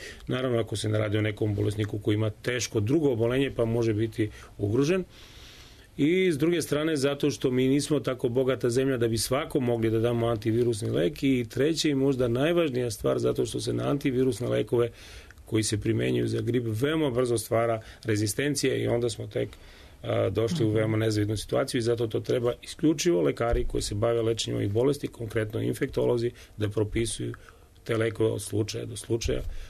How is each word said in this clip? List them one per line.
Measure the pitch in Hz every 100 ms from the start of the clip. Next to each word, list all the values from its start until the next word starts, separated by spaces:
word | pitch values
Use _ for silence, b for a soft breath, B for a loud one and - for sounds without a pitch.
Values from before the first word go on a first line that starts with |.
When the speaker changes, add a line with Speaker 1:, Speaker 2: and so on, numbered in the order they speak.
| B B -
Speaker 1:
naravno | 127 131 117
ako | 107 104
se | 107
ne | 107
radi | 107 107
o |
nekom | 104 107 110 101
bolesniku | 104 104 104 110
koji | 110 104
ima | 110
teško | - - 123 - 117
drugo | 104 160 143
obolenje | 113 117 131 139
pa | 113 113
može | 117 113
biti | 107 113 113 104 B B -
ugrožen. | 104 117 143 190 175 B B B B B B B B -
I | 143 185 190
s | 143
druge | 160 170
strane | 131 143 160 151
zato | 139 139 147
što | - 135
mi | 127 131
nismo | 143 139 147
tako | 120 127 123
bogata | 120 131 123 123
zemlja | 120 135 127
da | 117
bi | 113
svako | - 131 160 151
mogli | 120 117 113
da | 110
damo | 117 120 117
antivirusni | 117 113 113 120 107 113
lek | 123 170 147
i | 139 127 113
treće | 120 143 156 156
i | 139
možda | 135 127 123
najvažnija | 120 151 175 160 123 120
stvar | 104 135 127
zato | 120 120 117
što | 120
se | 113
na | 117 123
antivirusne | 143 143 123 131 117 120
lekove | 120 117 120 117 B B B B B -
koji | 113
se | 107 107
primenjuju | 113 110 127 123 117
za | 113
grip | 113 123 117
veoma | 107 143 160 147
brzo | 120 123 117
stvara | - 113 117 113 B B
rezistencija | 117 104 107 - 143 135 131 117
i | 117
onda | 120 120
smo | 113 110
tek, | 117 113 - B B B B
a, | 117 110 107
došli | 98 113 170 110
u |
Speaker 2:
Mhm. | 107
Speaker 1:
veoma | 110 110
nezavidnu | 113 107 104 107
situaciju | - 123 135 131
i |
zato | 117 117 117
to | 117
treba | 110 123 120 120
isključivo | - - 147 165 180 170
lekari | 147 135 117 117 -
koji | 117
se | 110 104
bave | 117 117
lečenjem | 113 113 120 117
ovih | 107
bolesti, | 107 135 139 -
konkretno | - 113 113 107 113
infektolozi, | 117 120 131 123 123 120 120 B B -
da | 104
propisuju | 104 107 113 113 - 120 113 B B B -
te | - 113
lekove | 113 104 110
od | 110
slučaja | - 104 107 117 117
do | 110
slučaja | - 117 - - - B B